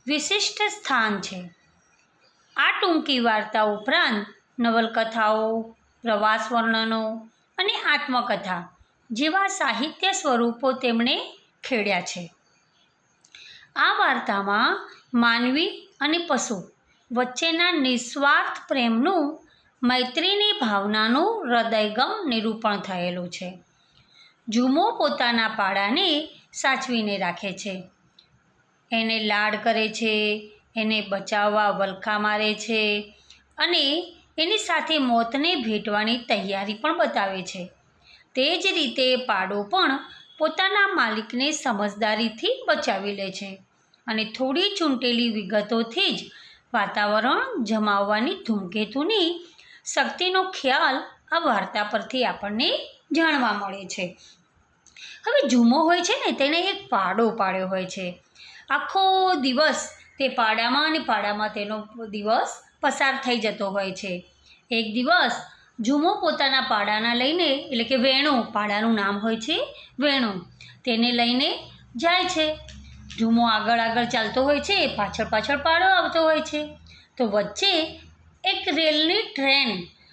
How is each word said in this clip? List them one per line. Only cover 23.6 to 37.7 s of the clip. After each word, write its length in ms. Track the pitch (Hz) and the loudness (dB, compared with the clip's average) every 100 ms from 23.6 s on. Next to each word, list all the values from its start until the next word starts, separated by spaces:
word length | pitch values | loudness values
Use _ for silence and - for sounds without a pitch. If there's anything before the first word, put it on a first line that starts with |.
| _ _ _ _ _ _ _ _ - | _ _ _ _ _ _ _ _ -4
જુમો 420 | 220 262 285 427 | 0 2 4 2
પોતાના 560 | - 302 233 240 233 220 | 2 0 0 0 2 0
પાડાને 800 | 220 190 196 202 294 381 294 311 - _ | 0 0 0 0 2 2 0 -4 -14 _
સાચવીને 640 | - 277 262 262 233 208 196 | -4 0 0 0 -2 -2 -2
રાખે 360 | 180 175 196 | -2 -4 -8
છે, 360 | 175 202 190 180 _ _ _ _ _ _ _ _ _ - | -8 -8 -10 -12 _ _ _ _ _ _ _ _ _ -6
એને 320 | 226 226 220 | -2 0 0
લાડ 320 | 214 208 214 208 | 0 2 0 0
કરે 340 | 226 220 214 | 0 2 0
છે, 600 | 214 226 214 214 214 214 - _ 226 | -2 0 0 0 -2 -6 -20 _ -4
એને 320 | 214 220 196 | 0 0 -2
બચાવવા 600 | 196 196 208 208 208 208 | -4 -2 0 2 2 2
વલખા 500 | 185 190 190 220 208 | 2 -2 -4 -2 0
મારે 340 | 214 208 214 | 0 0 0
છે 600 | 214 - 220 214 208 208 - - - _ - | -2 -2 0 0 -2 -4 -16 -20 -20 _ -2
અને 560 | 320 349 277 311 359 - _ - | 0 2 0 -2 -4 -12 _ -4
એની 200 | 330 427 | -2 -2
સાથે 400 | - 320 - 311 | 0 -2 0 0
મોતને 580 | 254 233 226 269 320 349 | 2 2 2 0 0 0
ભેટવાની 640 | 220 208 208 208 214 240 | -2 -4 -2 -2 0 -2
તૈયારી 560 | - 214 190 196 202 | -2 -2 -2 -4 -6
પણ 240 | 214 302 339 | -4 -2 0
બતાવે 440 | 277 233 196 190 | 0 0 -2 -4
છે. 300 | 175 185 180 | -8 -10 -14